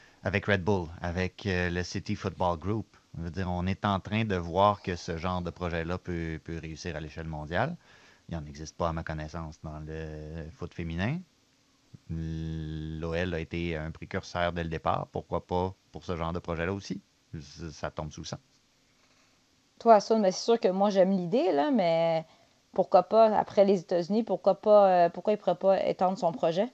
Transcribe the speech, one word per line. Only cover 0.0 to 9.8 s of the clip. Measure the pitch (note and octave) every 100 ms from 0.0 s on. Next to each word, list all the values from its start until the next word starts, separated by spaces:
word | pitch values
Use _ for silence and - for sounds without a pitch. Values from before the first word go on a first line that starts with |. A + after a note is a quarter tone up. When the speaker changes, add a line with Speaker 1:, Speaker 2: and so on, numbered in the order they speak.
| - _
Speaker 1:
avec | G2+ G2 -
Red | G2+ F2
Bull, | G2 D#2+ E2+
avec, | F2 F2 F#2 - G2+
euh, | F2+ F2+
le | F2
City | F2+ G2 - G2+
Football | G2 D#2 F2+ E2+
Group. | F#2 A2 - _ _ -
Je |
veux | E2+
dire, | E2+ F2+
on | F2+ F2+
est | F#2+ G#2
en | F#2+
train | - G#2+ A2+
de | F#2
voir | E2+ E2+ G#2 G2+
que | - F2
ce | - E2
genre | F#2 F2+
de | F2
projet-là | - F2 E2 E2 F#2
peut, | - E2+ E2 D#2+
peut | - E2
réussir | D#2+ D2+ F2 D#2
à |
l'échelle | D2+ - D#2+
mondiale. | D#2 D2+ F2 C#3 F3 _ - - _ -
Il | E2
n'en | D2
existe | C#2+ D#2 -
pas, | E2+
à |
ma | E2
connaissance, | D#2+ D#2 D#2 E2+ D#2+ D#2
dans | D#2+ D2+